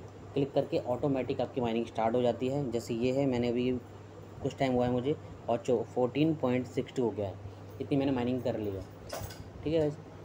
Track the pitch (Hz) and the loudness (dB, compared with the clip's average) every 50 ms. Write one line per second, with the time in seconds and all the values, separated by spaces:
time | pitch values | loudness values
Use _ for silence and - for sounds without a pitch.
0 | - - - - - - - 139 139 - - 143 139 - 165 151 - 123 123 117 | -14 -16 -16 -16 -12 -4 -2 0 0 2 2 0 0 2 0 0 0 0 0 2
1 | - 147 139 131 123 139 139 131 123 120 - 135 120 117 113 117 117 113 - - | 2 2 2 2 0 -2 -2 -2 -2 -2 -2 0 0 2 2 0 -2 -2 0 0
2 | 110 113 117 123 123 120 113 117 127 127 135 147 143 120 113 117 113 - 120 113 | 2 2 4 4 4 2 2 2 0 0 0 0 0 0 -2 -2 -2 -2 0 2
3 | 123 127 127 139 143 135 123 120 120 120 117 123 123 127 127 123 - - - - | 2 2 4 4 2 4 4 2 2 2 2 2 2 2 0 -2 -4 -10 -14 -16
4 | - - - - - - - - - 135 - - 139 131 123 123 123 123 123 123 | -18 -16 -16 -16 -16 -16 -8 -6 -4 -4 0 2 2 4 4 4 4 4 2 2
5 | 123 139 156 - - - - - - - 120 120 - - 123 107 113 - - 123 | 2 0 0 -2 -4 -12 -14 -6 0 0 0 2 2 2 2 2 2 0 0 2
6 | 127 120 120 139 151 160 156 151 - 127 123 127 123 - - 135 120 - - 135 | 2 2 4 4 4 4 4 2 2 2 2 2 0 -2 -2 -4 -4 -2 0 0
7 | 123 110 98 104 101 95 90 - - - - - - - - - 135 - 147 135 | 0 2 2 0 -2 -4 -4 -6 -10 -12 -12 -14 -14 -12 -8 -8 -2 0 2 4
8 | 135 143 135 123 120 123 127 123 120 127 110 110 107 104 98 95 92 - - - | 4 4 2 2 2 2 0 0 0 0 0 0 -2 -2 -4 -4 -6 -8 -12 -16
9 | - - - - - - - - - - - - - 147 160 165 156 151 147 - | -12 -10 -8 -8 -8 -8 -10 -12 -14 -14 -12 -6 -2 0 2 4 4 2 0 -4
10 | - - - - | -8 -14 -14 -14